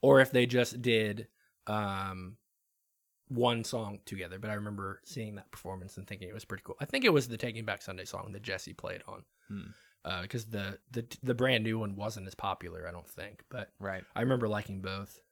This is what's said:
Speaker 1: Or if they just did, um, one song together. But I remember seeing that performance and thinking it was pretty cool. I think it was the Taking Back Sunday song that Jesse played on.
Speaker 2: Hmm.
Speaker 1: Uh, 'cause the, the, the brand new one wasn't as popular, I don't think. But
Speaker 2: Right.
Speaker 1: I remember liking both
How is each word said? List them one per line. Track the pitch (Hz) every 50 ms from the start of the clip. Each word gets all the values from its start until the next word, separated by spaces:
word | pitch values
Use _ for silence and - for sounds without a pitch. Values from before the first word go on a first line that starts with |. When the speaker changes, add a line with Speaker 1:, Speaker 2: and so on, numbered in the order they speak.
Speaker 1:
Or | - 143 139 135
if | 135 135
they | - 127 123
just | 120 120 123 120 - - 127
did, | 120 123 117 110 110 104 104 110 110 - _ _ _ _ _ _ _
um, | - 107 107 104 98 98 95 95 95 95 92 92 92 110 _ _ _ _ _ _ _ _ _ _ _ _ _ _ _ _ _ _
one | _ 135 120 120 123 120 117 110
song | - - 117 110 101 101 101 _
together. | - - 95 92 87 92 95
But | 104 107
I | 107
remember | 104 104 104 101 101 98 95 98 - _
seeing | - - 139 113 107 104
that | 98 95 _
performance | - - - 92 95 92 90 98 -
and | - 95
thinking | - 104 101 95 90
it | 104
was | 107 -
pretty | _ 98 98 -
cool. | - - -
I | 143
think | - - 269 254
it | 233 165
was | 147 123
the | 120 117
Taking | 110 - 123 110 110 110
Back | 107 101 - -
Sunday | - 95 92 92
song | - - 92 95 - 98
that | 98 104
Jesse | 107 95 95 - - -
played | - - - 92 95 - -
on. | - - - _ _ _ _ _
Speaker 2:
Hmm. | 101 101 - - 95 - _ _ _ _ _
Speaker 1:
Uh, | - 90 90 90 101
'cause | - 123 107
the, | 107 113 101 98 95 98 - _ _ -
the, | 117 117 - - - -
the | - 160
brand | 110 127 131 127 113 107
new | 110 110 113
one | 110 104 98
wasn't | 98 101 110 113 104 95 95
as | -
popular, | - - 98 92 - - 85 82 82 85
I | 87 87
don't | 87 87 -
think. | - - 85 101 104 - - _
But | - 123 - - _ _
Speaker 2:
Right. | 98 98 95 95 90 - -
Speaker 1:
I | -
remember | 120 127 131 123 117 107
liking | 107 104 101 - 101 95
both | 95 95 95 98 101 - - - _ _